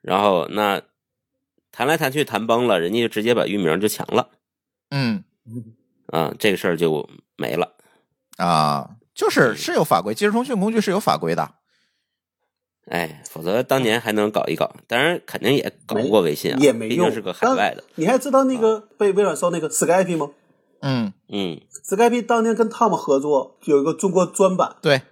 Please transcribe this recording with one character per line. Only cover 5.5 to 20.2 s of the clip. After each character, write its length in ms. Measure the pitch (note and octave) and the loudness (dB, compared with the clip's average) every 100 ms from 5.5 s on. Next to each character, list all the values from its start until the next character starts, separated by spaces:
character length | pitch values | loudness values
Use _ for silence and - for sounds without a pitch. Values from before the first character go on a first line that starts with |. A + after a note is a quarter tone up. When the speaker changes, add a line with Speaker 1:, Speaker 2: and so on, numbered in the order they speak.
| A#2 A2 A2 _ _ - | -16 -16 -20 _ _ -6
Speaker 1:
啊， 260 | D#2 - - | -2 -2 -2
这 140 | A2 | -2
个 60 | F#2 | 0
事 100 | G2 | -2
儿 100 | E2 | 0
就 320 | E2+ D2+ - - _ - | 0 -2 -6 -16 _ -10
没 180 | B1+ | -6
了。 200 | D2 F2 _ _ _ _ _ _ - | -4 -6 _ _ _ _ _ _ -6
Speaker 2:
啊， 580 | F2+ D#2+ D2+ D2 B1+ - _ | 0 2 2 -2 -6 -18 _
就 160 | - G#4+ | -4 -2
是， 220 | - C3 | 2 2
Speaker 1:
嗯。 40 | G#2+ | 2
Speaker 2:
是 160 | - | -4
有 100 | E4+ | -2
法 180 | E3 G2+ | 2 2
规， 100 | G2 | 0
即 140 | A2+ G#3 | -2 0
时 60 | |
通 120 | A3 | 0
讯 140 | C4 A3+ | -2 -2
工 140 | G3+ | 0
具 80 | A3+ | 0
是 100 | G#3 | -2
有 80 | F#3 | -2
法 180 | - - | 0 0
规 200 | E2 E2 | 0 -2
的。 180 | D2+ _ _ _ _ _ _ _ _ _ _ _ _ _ - | -4 _ _ _ _ _ _ _ _ _ _ _ _ _ -8
Speaker 1:
哎， 320 | E2+ E2 D2+ - | -6 -6 -8 -18
否 100 | D#2+ | -10
则 200 | D#2+ G#2+ | -4 -2
当 200 | B2+ C3+ | 0 0
年 160 | A#2+ A2+ | 2 0
还 140 | A#2 | 0
能 180 | G#2+ G#2 | 0 0
搞 140 | G#2 - | 0 -2
一 80 | |
搞， 220 | D#2 - - _ | -2 -2 -4 _
当 160 | A#2+ | 0
然 160 | D3+ F3+ | 0 -2
肯 160 | - - | -6 -4
定 140 | F#2 | 0
也 180 | C3+ - - - | 0 0 -8 -6
搞 100 | G#2+ | -4
不 100 | A2+ | 2
过 120 | G#2+ | 4
微 140 | E2+ | 2
信 180 | D2+ - | 0 -2
啊， 60 | B2+ | 4
Speaker 3:
没-， 80 | C#3 | 4
也 60 | |
没 160 | A#2 A2+ | 2 -2
用。 80 | A#2 | 0
Speaker 1:
毕 60 | |
竟 120 | A2+ | 0
是 80 | A2 | 0
个 100 | G2 | -8
海 160 | F2+ A#3 | -2 0
外 200 | C4 G2+ | 2 0
的。 80 | - | -2
Speaker 3:
但 40 | - | -16
你 120 | - D#3+ | -4 0
还 120 | B3+ | 0
知 120 | C#4+ | 2
道 140 | C4+ | 2
那 140 | C4 B3+ | 2 2
个 180 | A3 A3 | 2 0
Speaker 1:
啊。 60 | G#3+ _ | -4 _
Speaker 3:
被 120 | G#3 | 0
微 80 | F#3+ | 2
软 120 | G3+ | 0
收 140 | D#3 F3 | 0 -2
那 100 | E3+ | -2
个 120 | D3+ | -4
Skype 480 | - D#3 F3+ F#3 | -2 2 2 2
吗？ 140 | E3+ | -2